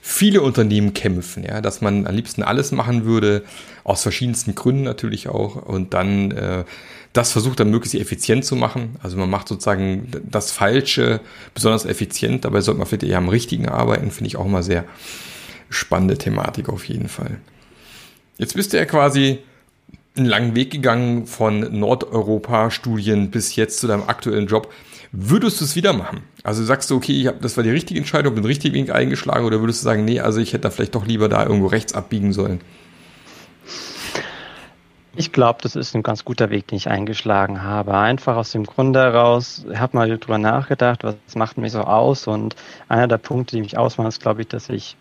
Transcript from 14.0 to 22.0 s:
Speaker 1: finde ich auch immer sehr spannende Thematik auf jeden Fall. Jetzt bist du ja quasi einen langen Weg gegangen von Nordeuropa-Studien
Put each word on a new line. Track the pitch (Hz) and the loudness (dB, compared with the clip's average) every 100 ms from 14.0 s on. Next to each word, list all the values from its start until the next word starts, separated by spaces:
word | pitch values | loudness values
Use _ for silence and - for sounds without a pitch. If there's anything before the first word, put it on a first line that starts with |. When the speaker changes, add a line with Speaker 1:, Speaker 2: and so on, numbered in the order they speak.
| 104 | -2
Speaker 1:
finde | - 107 | -4 -6
ich | - | -4
auch | 95 | 0
immer | 95 | 0
sehr | 87 87 85 - - - - - - - - | 2 -2 -2 -14 -16 -16 -16 -18 -18 -20 -8
spannende | - - - - - | -8 -2 2 2 2
Thematik | - 104 - - - | -2 -2 -4 -4 -6
auf | 92 | -6
jeden | - 120 123 | -6 -6 -6
Fall. | - - - - _ _ - - - - _ _ _ | -6 -8 -8 -14 _ _ -20 -20 -20 -20 _ _ _
Jetzt | 113 | -6
bist | 180 202 | -4 0
du | - | 0
ja | |
quasi | 156 156 143 135 135 135 - _ _ _ _ - _ - | 2 4 4 4 2 2 -6 _ _ _ _ -20 _ 0
einen | 127 | 2
langen | 104 120 | 4 2
Weg | 117 131 | 2 0
gegangen | 151 131 117 123 120 113 | 0 2 2 2 0 -2
von | - 110 104 110 107 | 0 2 2 -2 0
Nordeuropa-Studien | 110 123 | 2 0